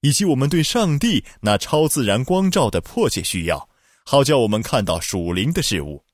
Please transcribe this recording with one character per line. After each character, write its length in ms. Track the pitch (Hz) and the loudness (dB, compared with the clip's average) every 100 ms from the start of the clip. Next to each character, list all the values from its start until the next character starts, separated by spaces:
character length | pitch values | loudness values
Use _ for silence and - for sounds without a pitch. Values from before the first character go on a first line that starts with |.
以 120 | 147 | 2
及 120 | 143 | 0
我 100 | 196 | 2
们 140 | 135 143 | 2 2
对 140 | 170 | 2
上 360 | 151 247 202 147 | 0 0 0 2
帝 240 | 233 185 - - | 0 0 -4 -6
那 160 | 107 101 | 0 0
超 280 | - 151 156 | 0 0 2
自 180 | - | 0
然 200 | 110 101 | 0 0
光 260 | 127 185 190 | 0 0 2
照 180 | 190 123 | 2 0
的 120 | - | 0
迫 280 | - - 180 | -4 -2 0
切 140 | - | 0
需 220 | 85 95 | -4 -4
要， 240 | 85 76 - _ _ _ | -2 -4 -6 _ _ _
好 200 | - 143 | 0 2
叫 140 | 143 147 | 4 2
我 100 | 113 | 2
们 120 | 107 | 0
看 240 | 110 127 | -2 -2
到 140 | 98 85 | 0 -4
属 320 | - 98 85 | -4 -4 -2
灵 200 | 90 113 | -2 -2
的 100 | 165 | -2
事 200 | - 95 | -2 -4
物。 200 | 73 73 _ | -6 -12 _